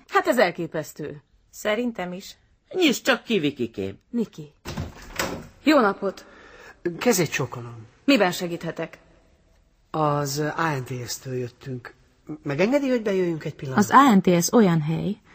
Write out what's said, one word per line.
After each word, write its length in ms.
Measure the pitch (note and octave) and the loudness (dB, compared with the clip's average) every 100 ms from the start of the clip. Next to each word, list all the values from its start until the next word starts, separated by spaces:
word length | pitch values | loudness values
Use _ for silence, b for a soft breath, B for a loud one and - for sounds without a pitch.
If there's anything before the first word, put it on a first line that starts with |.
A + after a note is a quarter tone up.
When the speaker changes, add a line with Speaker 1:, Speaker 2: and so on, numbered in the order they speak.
| _ | _
Speaker 1:
Hát 180 | G4+ F#4 | 0 2
ez 120 | B3 | 4
elképesztő. 840 | F#3 E3 E3 E3 D3+ - D3+ D3+ _ _ _ | 2 2 -6 -6 -8 -10 -12 -12 _ _ _
Speaker 2:
Szerintem 640 | - G#3+ G#3+ B3 A3+ F3+ | -10 -4 -2 -4 -4 -8
is. 240 | F3+ - - _ _ _ | -10 -14 -20 _ _ _
Speaker 3:
Nyisd 300 | F#4 E4 A3+ | 0 2 2
csak 180 | - B3+ | 0 -2
ki, 140 | - G#3+ | 0 0
Vikikém. 600 | D3 C#3 A#2 - F#2+ F#2+ _ | 0 -2 -6 -4 -8 -8 _
Speaker 1:
Niki. 420 | A#3+ G#3 - D3 _ - - - - - - - - - _ | -6 -6 -8 -20 _ -14 -10 -10 -12 -18 -6 -6 -6 -14 _
Jó 180 | - D4+ | 4 4
napot. 440 | G#3+ G3 G3 - - b b b b b E3+ E3 | 4 0 -6 -8 -18 b b b b b -8 -2
Speaker 4:
Kezét 320 | B3 F#3 D#3 | 0 2 0
csókolom. 560 | - C3+ - A#2+ A#2 A2 _ | -2 -6 -8 -14 -16 -20 _
Speaker 1:
Miben 280 | - C#4 F#3 | 2 4 4
segíthetek? 680 | F3 F3+ E3 E3 D#3+ D#3+ - _ _ _ _ _ _ _ _ _ | 0 -6 -6 -8 -8 -10 -12 _ _ _ _ _ _ _ _ _
Speaker 4:
Az 480 | D#3 D3+ D3 C#3+ C#3 D3+ - | -2 0 0 -2 -4 -4 -2
A 60 | C3 C#3 | -2 -2
N 60 | |
T 240 | B2 B2+ A#2 | -6 -10 -8
S-től 260 | - C3+ | -10 -8
jöttünk. 600 | B2+ A#2+ - - B2+ A#2 - _ _ - D3+ | -8 -8 -10 -12 -12 -12 -20 _ _ -16 -12
Megengedi, 460 | C#3+ C#3+ G3 C#4+ C#4 | -6 0 2 2 2
hogy 140 | B3 | 0
bejöjjünk 420 | G#3 F#3+ F3+ D#3+ | 0 0 0 -2
egy 100 | D#3 | -6
pillanatra? 280 | - C#3 C3 G3+ A#3+ | -10 -4 0 4 6
Speaker 2:
Az 100 | C#4 | 8
A 60 | |
N 60 | G3 | 6
T 220 | F#3 F3 | 6 2
S 80 | E3+ | 4
olyan 280 | B3 G3+ E3 | 4 6 4
hely, 360 | D3 D#3+ E3 G#3 b | 0 -4 -4 -8 b